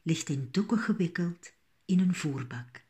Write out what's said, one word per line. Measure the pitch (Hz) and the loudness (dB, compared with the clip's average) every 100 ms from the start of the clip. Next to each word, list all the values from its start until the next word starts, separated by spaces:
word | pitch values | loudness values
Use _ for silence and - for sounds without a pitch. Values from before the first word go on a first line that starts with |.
ligt | - 160 - | -2 -2 -2
in | 139 127 | -4 -2
doeken | 180 208 220 | 0 2 2
gewikkeld | - 214 175 - 175 170 - _ _ _ | 2 0 0 0 -4 -4 -14 _ _ _
in | - 185 | 0 4
een | 185 | 4
voerbak. | 180 156 131 120 120 - - - | 2 -2 -4 -6 -10 -12 -16 -20